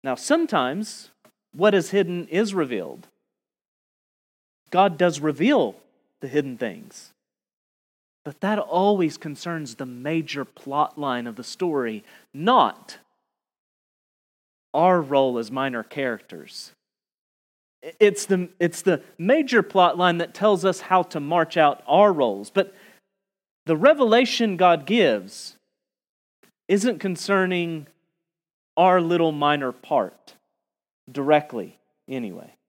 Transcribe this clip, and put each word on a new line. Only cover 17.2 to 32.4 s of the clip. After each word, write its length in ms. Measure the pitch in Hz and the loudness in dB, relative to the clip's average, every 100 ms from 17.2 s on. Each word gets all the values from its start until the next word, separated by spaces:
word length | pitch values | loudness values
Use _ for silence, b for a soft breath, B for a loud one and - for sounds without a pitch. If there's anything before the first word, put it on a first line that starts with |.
| _ _ _ _ _ _ 151 - | _ _ _ _ _ _ -20 2
It's 280 | 208 202 - | 2 2 0
the, 240 | 185 180 _ | 0 0 _
it's 220 | 175 - | -2 0
the 200 | 196 160 - - | 0 0 -4 -6
major 460 | 180 302 269 240 | 2 2 4 2
plot 340 | - 196 175 175 | 2 4 4 4
line 220 | 180 170 | 0 0
that 160 | 170 | -6
tells 300 | - 208 190 | 0 2 2
us 160 | 190 175 | 0 -2
how 240 | - 185 | 0 0
to 160 | 175 160 | 0 -6
march 360 | 143 170 165 175 | -2 0 0 2
out 260 | 147 - - | 2 2 2
our 260 | 160 208 | 6 6
roles. 380 | 165 123 98 104 | 4 0 -2 -4
But 240 | 196 185 b b b _ _ _ _ _ _ | -2 -2 b b b _ _ _ _ _ _
the 120 | - 156 | -4 2
revelation 840 | 247 302 240 226 247 - 226 175 | 4 4 2 2 2 -2 -2 2
God 260 | 180 165 | 2 2
gives 720 | 143 226 170 107 95 - - _ _ _ _ _ _ _ _ _ _ _ - | 0 0 2 0 -6 -18 -20 _ _ _ _ _ _ _ _ _ _ _ -2
isn't 300 | 196 233 185 | 0 0 -2
concerning 880 | 196 175 - 202 185 180 170 160 143 _ _ _ _ _ _ _ _ - | -6 -6 0 0 2 -2 -4 -8 -12 _ _ _ _ _ _ _ _ 2
our 240 | 185 180 | 4 4
little 320 | 165 175 165 | 2 2 0
minor 400 | 147 143 147 131 | 2 0 0 -4
part, 640 | 120 - 143 92 _ - _ _ _ _ _ _ _ - | -8 -2 0 0 _ -20 _ _ _ _ _ _ _ -12
directly 680 | 131 139 151 147 120 87 _ _ _ - | -6 2 2 2 -10 -12 _ _ _ -12
anyway. 460 | 131 110 85 | -10 -10 -12